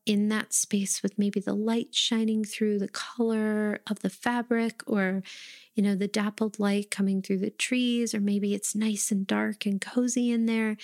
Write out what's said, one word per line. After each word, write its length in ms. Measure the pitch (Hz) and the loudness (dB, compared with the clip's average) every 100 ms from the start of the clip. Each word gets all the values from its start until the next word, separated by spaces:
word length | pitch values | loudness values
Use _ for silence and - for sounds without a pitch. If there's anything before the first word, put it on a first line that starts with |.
| - | 0
in 220 | 208 208 | 2 2
that 240 | 220 - | 0 0
space 480 | - - 202 196 - | -2 0 0 0 -2
with 160 | 196 - | -2 0
maybe 200 | 202 196 | 0 0
the 160 | 196 | -2
light 400 | 202 220 226 - | -2 0 0 -2
shining 500 | - - 226 220 220 | -2 0 2 2 2
through 340 | 208 - 214 208 | 0 0 0 2
the 100 | 196 | -2
color 920 | - - - 226 220 214 214 214 - - | -6 -8 -2 0 2 2 0 0 -2 -4
of 120 | 208 | -4
the 80 | 190 | -4
fabric 760 | - 247 240 240 233 226 - - | -2 -2 0 0 0 0 -4 -2
or, 360 | 208 185 190 - - - - - | 2 2 0 -6 -14 -18 -20 -8
you 80 | - | 0
know, 120 | 202 | 2
the 140 | 190 202 | 2 0
dappled 500 | 214 208 208 220 208 | 0 0 0 -4 0
light 320 | 202 202 202 | 0 0 -2
coming 300 | - 196 190 | 0 0 0
through 180 | 190 196 | 0 -2
the 120 | 208 | -2
trees, 640 | - - 254 247 240 233 | -4 -2 0 2 0 0
or 60 | 220 | 0
maybe 340 | 202 202 202 | 0 2 0
it's 200 | 202 - | -2 -2
nice 360 | 208 220 202 - | -2 -2 0 0
and 160 | 196 190 | 0 0
dark 400 | 208 220 208 208 | 0 0 -2 -2
and 140 | 196 | -2
cozy 500 | - 247 247 247 240 | -2 0 0 2 2
in 160 | 233 226 | 2 2
there. 320 | 226 220 214 | 2 0 -2